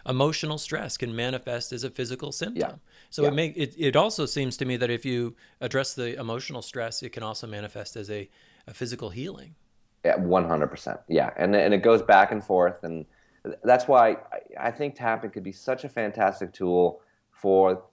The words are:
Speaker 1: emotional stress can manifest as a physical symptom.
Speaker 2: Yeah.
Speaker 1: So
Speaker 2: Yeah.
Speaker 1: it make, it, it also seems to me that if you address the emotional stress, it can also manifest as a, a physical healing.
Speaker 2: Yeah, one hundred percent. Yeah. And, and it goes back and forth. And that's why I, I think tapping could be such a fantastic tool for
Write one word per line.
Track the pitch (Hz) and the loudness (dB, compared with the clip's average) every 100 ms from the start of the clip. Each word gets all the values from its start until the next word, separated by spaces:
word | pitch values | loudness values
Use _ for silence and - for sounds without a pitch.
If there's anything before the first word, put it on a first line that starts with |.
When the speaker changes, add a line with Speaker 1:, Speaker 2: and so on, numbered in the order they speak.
| - | -4
Speaker 1:
emotional | 131 147 156 156 151 | 0 0 0 -6 -6
stress | - 156 123 - | -6 -6 -6 -6
can | 123 113 | -6 -4
manifest | 120 127 - 120 - | -4 -4 -6 -8 -6
as | 123 | -8
a | 127 | -8
physical | - 120 127 143 | -6 -8 -8 -8
symptom. | - 165 247 - | -8 -6 -4 -6
Speaker 2:
Yeah. | - _ _ _ | -8 _ _ _
Speaker 1:
So | - | -2
Speaker 2:
Yeah. | 147 | 0
Speaker 1:
it | |
make, | 143 160 170 | 0 -2 -4
it, | 147 - | -6 -2
it | 147 135 | 2 2
also | 208 214 139 | 2 0 -2
seems | - 135 123 | -2 -4 -4
to | 127 | -4
me | 123 | -2
that | 120 | -2
if | 117 135 | -2 -2
you | 120 120 - _ _ | -4 -4 -8 _ _
address | 123 135 135 | -4 -2 -2
the | - 120 123 | -4 -6 -6
emotional | 117 117 - 131 | -6 -8 -8 -12
stress, | - 123 113 - | -12 -8 -8 -8
it | - | -10
can | - | -10
also | 110 107 113 | -10 -10 -10
manifest | 104 104 107 104 117 | -10 -10 -12 -12 -12
as | 104 | -8
a, | 104 101 _ _ _ - | -8 -10 _ _ _ -20
a | |
physical | - 120 120 110 | -10 -8 -8 -10
healing. | 92 160 190 - - _ _ _ _ | -10 -12 -12 -20 -20 _ _ _ _
Speaker 2:
Yeah, | 85 - | 0 2
one | 87 92 82 | 2 2 2
hundred | 80 73 | 0 0
percent. | 78 - - - | -4 -10 -12 0
Yeah. | 80 60 - | 2 2 0
And, | 90 101 | 2 4
and | 87 | 6
it | 101 | 4
goes | 113 113 | 6 4
back | - 98 101 | 8 8 8
and | 107 | 2
forth. | - 92 90 92 | 0 2 2 0
And | 85 80 76 _ _ _ - - | -8 -10 -12 _ _ _ -14 -4
that's | 117 123 123 | 4 4 6
why | 131 117 - - | 6 6 4 -6
I, | - - - 117 | -14 -12 -6 -6
I | |
think | 120 143 | -4 -8
tapping | 139 120 113 110 | -4 -4 -2 -4
could | 101 | -10
be | 92 | -10
such | 95 - 127 | -8 -6 -6
a | 143 | -6
fantastic | - 107 113 98 98 90 | -4 -4 0 0 0 -8
tool | - 92 90 87 - _ _ _ | -4 2 4 4 0 _ _ _
for | _ 101 95 95 92 - | _ 4 6 6 2 -6